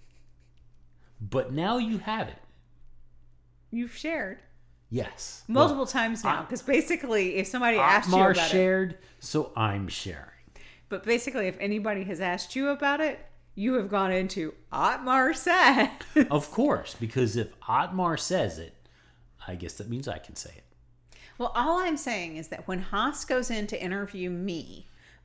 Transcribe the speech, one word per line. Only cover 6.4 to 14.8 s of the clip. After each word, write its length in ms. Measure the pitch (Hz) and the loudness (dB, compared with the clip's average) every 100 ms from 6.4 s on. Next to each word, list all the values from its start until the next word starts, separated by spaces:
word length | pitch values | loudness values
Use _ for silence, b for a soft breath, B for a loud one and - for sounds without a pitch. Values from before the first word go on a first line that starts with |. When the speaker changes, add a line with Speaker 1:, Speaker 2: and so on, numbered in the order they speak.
Speaker 1:
I, 20 | - | -4
Speaker 2:
'cause 160 | 247 | -6
basically, 760 | - 285 - 339 247 214 185 190 | 2 2 2 -2 0 0 2 -2
if 100 | 190 | -2
somebody 300 | 247 240 220 | 0 2 4
asked 320 | 147 202 180 | 6 6 6
you 60 | |
Speaker 1:
Otmar 180 | 185 190 | 6 6
Speaker 2:
about 140 | 180 165 | 6 4
it 20 | |
Speaker 1:
shared, 480 | 185 185 190 185 - B B | 4 4 4 0 -4 B B
so 320 | - 156 135 | -2 -2 0
I'm 320 | 113 110 101 92 | 0 0 0 -4
sharing. 380 | - 98 78 - - - B B B - | -6 -8 -10 -14 -20 -20 B B B -10
Speaker 2:
But 160 | 190 | -6
basically, 420 | 220 240 269 254 190 | 0 0 0 -2 -2
if 100 | 185 | -2
anybody 420 | 196 208 208 202 | -4 -2 -2 -4
has 160 | 190 165 | -4 -4
asked 360 | 185 180 - 262 | -2 -4 -4 -2
you 120 | 277 | -2
about 300 | 285 277 294 | 0 0 0
it, 200 | 311 - - - - | -2 -4 -14 -20 -18
you 200 | - 220 | -4 0
have 160 | 254 196 | 0 0
gone 200 | 202 190 | 0 2
into 420 | 185 185 196 156 - - | 2 0 -4 -6 -8 -8
"Otmar 640 | 139 | 0